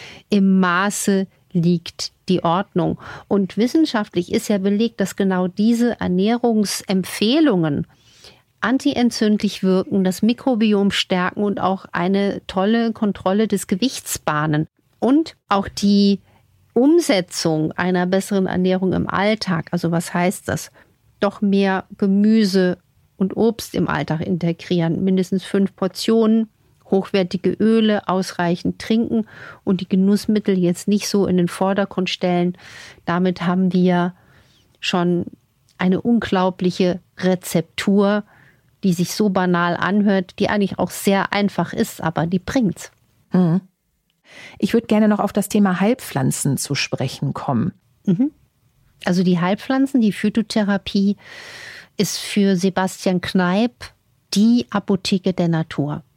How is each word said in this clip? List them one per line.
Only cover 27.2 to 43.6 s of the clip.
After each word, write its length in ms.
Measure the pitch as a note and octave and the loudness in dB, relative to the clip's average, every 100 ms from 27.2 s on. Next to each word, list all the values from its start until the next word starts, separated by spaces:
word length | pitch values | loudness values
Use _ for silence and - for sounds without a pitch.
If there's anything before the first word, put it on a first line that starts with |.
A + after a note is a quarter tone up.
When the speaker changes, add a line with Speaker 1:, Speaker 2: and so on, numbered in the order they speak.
| F3+ F#3+ F#3 | -2 -2 -2
Speaker 1:
Öle, 560 | - G#3+ A3+ G#3+ G#3 - | 0 2 2 2 0 0
ausreichend 720 | F#3 F#3 - F3 F3 F3+ - | -2 -2 -2 -2 -2 -4 -6
trinken 460 | - A3 A#3 A3+ G#3+ - - - | -2 -2 0 -2 -4 -10 -20 -10
und 180 | - F3+ | -4 -4
die 80 | F#3 | 0
Genussmittel 680 | F#3+ F#3+ G3+ - G#3 G3+ F#3 | 2 4 2 2 0 0 2
jetzt 300 | F3 F3+ - | 2 0 0
nicht 200 | G3+ - | -2 0
so 180 | G3+ F#3 | 0 2
in 100 | F3+ | 2
den 100 | F3 | 0
Vordergrund 600 | - F#3+ G3 G3 - F#3 | 0 0 0 -2 -4 -4
stellen. 480 | - F#3 F3 F3+ F3+ - - - - - | -2 0 0 0 -2 -12 -20 -20 -12 -4
Damit 360 | F3 F#3 F3+ | 0 0 0
haben 320 | F3 F3+ F#3 | -2 0 2
wir 400 | F3+ F3+ F3 F3 - _ _ _ _ _ _ | 2 2 2 0 -6 _ _ _ _ _ _
schon 460 | - F3+ F3 F3 - - _ _ _ - | -4 0 0 0 -4 -12 _ _ _ -2
eine 240 | F3+ F#3 | 0 2
unglaubliche 1000 | A#3 A#3 - F#3+ F#3 F3+ F#3 - F3+ F3+ - - | 2 0 0 0 0 0 -2 0 0 -2 -8 -4
Rezeptur, 1080 | F#3 F3+ - F3 D#3+ - - G3 G3+ G#3 - _ _ _ _ _ | -2 -2 -2 -4 -4 -4 0 2 2 0 -4 _ _ _ _ _
die 100 | G3 | -2
sich 200 | E3+ F3 | 0 -2
so 160 | - G#3+ | 0 0
banal 480 | F#3 F3+ F3 F3 F3 | 2 2 2 0 0
anhört, 600 | F3 G#3 G#3 F#3+ F#3 - | 0 2 2 2 -2 -4
die 100 | G3+ | -2
eigentlich 280 | G#3 G3 - | 0 -2 -2
auch 140 | F3+ | -6
sehr 420 | - - G3 - | -2 0 0 0
einfach 400 | G3+ G3+ - E3+ | 0 0 -2 -2
ist, 280 | - A3+ - | -2 -4 -4
aber 260 | E3 E3 E3 | -4 -2 -2
die 120 | F#3 | -2
bringt's. 520 | - C#4 A3 - - _ _ _ _ | -2 0 0 -2 -10 _ _ _ _
Speaker 2:
Mhm. 300 | F3+ F3 F3 | 2 2 2